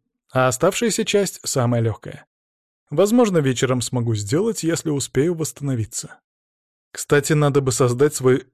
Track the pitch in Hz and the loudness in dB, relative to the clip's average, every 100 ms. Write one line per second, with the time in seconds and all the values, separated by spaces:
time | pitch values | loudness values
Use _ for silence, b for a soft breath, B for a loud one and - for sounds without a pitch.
0 | _ _ _ 131 127 123 170 - 233 202 | _ _ _ 0 0 2 0 0 0 -2
1 | 214 202 190 - - 135 120 120 113 - | 0 0 0 -6 -6 -2 0 0 0 -4
2 | - - - _ _ _ _ _ - 147 | -12 -18 -20 _ _ _ _ _ -4 0
3 | 208 240 220 175 135 120 127 127 - 127 | 4 4 4 4 2 2 0 0 -2 -2
4 | 117 104 101 147 226 - 160 165 165 143 | -2 -2 -2 -2 -2 -2 -2 -2 -2 -4
5 | - - 160 165 147 - 143 123 104 - | -2 0 0 -2 -6 -6 -4 -4 -4 -8
6 | - - _ _ _ _ _ _ _ - | -12 -16 _ _ _ _ _ _ _ -12
7 | - 143 135 151 147 139 131 120 123 123 | 0 0 2 2 2 2 0 0 0 2
8 | 147 - 127 127 - | 0 2 2 2 0